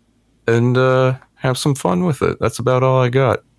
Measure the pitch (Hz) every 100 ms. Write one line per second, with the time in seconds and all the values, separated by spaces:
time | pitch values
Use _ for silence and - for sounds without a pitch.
0 | _ _ _ _ - 117 123 123 131 131
1 | 127 131 - _ 135 127 151 135 180 180
2 | 180 135 - - 110 - 120 127 131 131
3 | 123 131 131 104 _